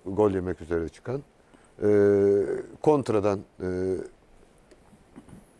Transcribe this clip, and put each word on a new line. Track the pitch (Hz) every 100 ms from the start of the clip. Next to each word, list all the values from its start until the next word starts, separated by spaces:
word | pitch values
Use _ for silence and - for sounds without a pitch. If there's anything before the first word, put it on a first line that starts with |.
gol | 92 98 107
yemek | 95 90 87
üzere | 80 85 80
çıkan, | - - 135 - _ _ - _ -
e, | 104 104 101 101 101 101 - - - -
kontradan, | 156 147 120 107 101 98 - -
e, | 92 90 92 90 - - _ _ _ _ _ _ _ - _ - - - -